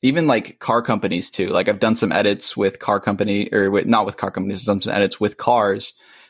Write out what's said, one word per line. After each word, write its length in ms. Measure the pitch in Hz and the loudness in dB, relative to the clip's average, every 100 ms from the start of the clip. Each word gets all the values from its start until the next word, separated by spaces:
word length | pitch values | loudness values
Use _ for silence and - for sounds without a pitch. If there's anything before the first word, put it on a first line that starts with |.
Even, 240 | 127 151 160 | 2 2 2
like, 320 | 117 - - | 0 -2 -12
car 220 | - 117 | -2 0
companies 500 | 117 110 98 87 - | 0 -2 0 -4 -6
too. 180 | - 92 | -4 -2
Like, 200 | 92 95 | 0 0
I've 120 | 101 | 0
done 160 | 113 113 | 2 2
some 160 | 107 | 2
edits 440 | 85 101 101 - - | 2 2 0 -2 0
with 220 | 98 - | -2 0
car 220 | - 101 | -2 0
company, 480 | - 101 107 101 104 | 0 -2 0 -2 0
or 180 | 110 98 | 2 2
with, 160 | 101 110 | 2 2
not 200 | 113 101 | 2 0
with 100 | - | -4
car 140 | 98 | -6
companies, 300 | 95 95 98 | -4 -6 -6
I've 60 | 107 | -2
done 140 | 101 | -2
some 140 | 110 | 0
edits 260 | 107 98 - | 0 0 0
with 160 | 104 - | -4 -2
cars, 560 | - 123 104 98 - - _ - | 0 2 2 0 -4 -10 _ -20